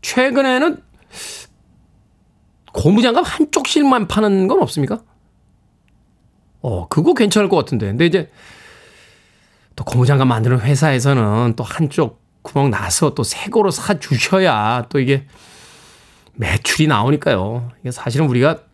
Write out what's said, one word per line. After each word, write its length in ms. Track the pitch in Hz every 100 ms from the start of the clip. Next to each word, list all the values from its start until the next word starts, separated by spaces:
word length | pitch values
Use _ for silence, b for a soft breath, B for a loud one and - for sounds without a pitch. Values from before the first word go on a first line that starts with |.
최근에는 800 | - - 262 262 269 254 320 - _ _ B B B B B _ _ _ _ _ _ _ _ _ _ _ -
고무장갑 520 | - 143 208 247 247 349
한쪽씩만 800 | - 302 - 277 311 285 254 190
파는 400 | 208 214 196 190
건 160 | 370
없습니까? 380 | 139 - 135 226 _ _ _ _ _ _ _ _ _ _ _ _ _ _ _ _
어, 260 | 135 92 85
그거 260 | - 180
괜찮을 340 | 294 208 214 196
것 80 | 185
같은데. 300 | - 120 101
근데 200 | 113 170
이제 240 | 180 151 b b b b b b b b b b b b b b
또 100 | -
고무장갑 420 | - 123 123 139 131
만드는 340 | 113 117 127
회사에서는 920 | 110 139 156 131 131 135 107 107 120 110
또 80 |
한쪽 580 | 110 - 151 143 123 - _ _
구멍 280 | - 139 139
나서 440 | 95 95 - 151
또 100 | -
새 260 | 113 - 202
거로 200 | 220 196
사 280 | - - 185
주셔야 880 | - 127 - 190 185 110 107 123 120
또 100 | 143
이게 260 | 127 135 139 B B B B B B B B B B
매출이 520 | - 98 101 - - 156
나오니까요. 880 | 113 120 147 - 104 98 120 120 -
이게 100 | 127
사실은 360 | 123 - 123 156
우리가 300 | 123 139 165 _